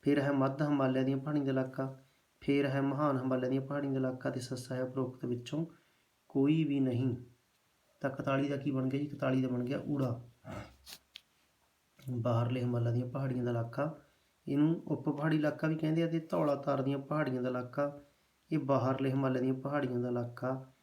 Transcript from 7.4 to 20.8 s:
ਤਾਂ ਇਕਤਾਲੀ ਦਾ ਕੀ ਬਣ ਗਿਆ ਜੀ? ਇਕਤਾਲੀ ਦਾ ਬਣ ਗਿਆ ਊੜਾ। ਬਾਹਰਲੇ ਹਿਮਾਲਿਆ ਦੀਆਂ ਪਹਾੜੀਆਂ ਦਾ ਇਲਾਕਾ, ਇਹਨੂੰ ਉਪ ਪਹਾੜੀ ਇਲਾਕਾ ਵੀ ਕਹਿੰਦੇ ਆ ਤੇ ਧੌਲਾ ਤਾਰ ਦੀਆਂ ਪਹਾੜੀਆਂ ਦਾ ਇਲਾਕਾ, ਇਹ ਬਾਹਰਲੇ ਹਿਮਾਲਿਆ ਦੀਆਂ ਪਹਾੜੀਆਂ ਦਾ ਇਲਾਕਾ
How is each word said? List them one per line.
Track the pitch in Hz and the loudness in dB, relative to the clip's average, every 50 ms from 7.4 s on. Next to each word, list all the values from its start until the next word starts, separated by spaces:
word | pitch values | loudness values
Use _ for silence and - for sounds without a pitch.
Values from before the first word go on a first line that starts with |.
| _ _ _ _ _ _ _ _ _ _ _ _ | _ _ _ _ _ _ _ _ _ _ _ _
ਤਾਂ | - 135 | -4 -4
ਇਕਤਾਲੀ | 135 - - 143 135 135 139 143 | -4 -4 -2 0 0 2 2 0
ਦਾ | 143 131 | -2 -2
ਕੀ | - 151 | -2 -2
ਬਣ | 131 131 131 131 | 0 0 0 0
ਗਿਆ | 131 139 | 0 -2
ਜੀ? | 147 | -2
ਇਕਤਾਲੀ | 147 - - 143 135 131 131 | -4 -4 -2 0 2 2 2
ਦਾ | 127 123 | 2 2
ਬਣ | 127 123 123 | 0 -2 -2
ਗਿਆ | 123 143 - | -2 -4 -4
ਊੜਾ। | - 147 147 139 131 123 120 - - - _ _ _ 107 101 101 107 - - - _ - - - _ _ _ - _ _ _ _ _ _ _ _ _ _ _ _ _ _ _ _ | -2 -2 -2 0 0 0 -2 -4 -8 -16 _ _ _ -12 -12 -12 -12 -14 -18 -20 _ -18 -18 -20 _ _ _ -20 _ _ _ _ _ _ _ _ _ _ _ _ _ _ _ _
ਬਾਹਰਲੇ | - 131 127 120 113 123 117 117 120 120 127 127 | -10 -8 -6 -4 0 2 2 2 2 2 0 0
ਹਿਮਾਲਿਆ | 120 120 120 117 117 120 | 0 0 0 0 0 0
ਦੀਆਂ | 117 123 123 | 0 0 -2
ਪਹਾੜੀਆਂ | - - 135 135 131 123 123 120 | -2 -4 -4 -2 -2 -2 -2 -2
ਦਾ | 120 | 0
ਇਲਾਕਾ, | 120 117 113 - - - 143 160 160 - - _ _ _ _ _ _ _ _ - | 0 -2 -2 -4 -2 -4 -4 -4 -4 -8 -18 _ _ _ _ _ _ _ _ -2
ਇਹਨੂੰ | 139 143 147 156 165 175 - - | 2 4 4 4 4 0 0 -4
ਉਪ | 156 135 - 156 | -4 -2 0 -2
ਪਹਾੜੀ | 139 139 147 160 156 156 | -2 0 2 2 2 4
ਇਲਾਕਾ | 147 151 147 - - 156 | 2 2 0 0 0 0
ਵੀ | 160 | 0
ਕਹਿੰਦੇ | 156 - 156 156 165 165 | 0 0 2 2 2 2
ਆ | 165 | 2
ਤੇ | 165 165 | 0 -2
ਧੌਲਾ | 160 - - 170 156 147 143 | -2 -2 0 2 2 2 2
ਤਾਰ | 139 - 151 139 135 | 0 0 0 0 0
ਦੀਆਂ | 131 139 139 135 | 2 0 0 -2
ਪਹਾੜੀਆਂ | 135 - 151 151 131 131 127 127 | -2 -2 -2 0 0 0 0 0
ਦਾ | 123 127 | -2 -2
ਇਲਾਕਾ, | 127 123 120 120 - - 143 143 143 - - - _ _ _ _ _ _ _ _ | -2 -2 -6 -6 -2 -2 -2 -2 -2 -8 -18 -20 _ _ _ _ _ _ _ _
ਇਹ | 165 156 | -2 -2
ਬਾਹਰਲੇ | 135 131 139 131 117 131 135 131 135 135 | 2 4 2 4 4 2 2 2 2 0
ਹਿਮਾਲਿਆ | 131 135 139 131 131 127 | 2 2 2 2 2 2
ਦੀਆਂ | 123 131 131 | 2 0 0
ਪਹਾੜੀਆਂ | 131 - 139 143 147 139 123 123 123 | 0 -2 -2 -2 0 0 0 0 -2
ਦਾ | 120 123 | -2 0
ਇਲਾਕਾ | 120 120 120 120 - - - 127 131 131 131 - _ _ | 0 -2 -2 -4 -6 -6 -4 -4 -4 -4 -6 -14 _ _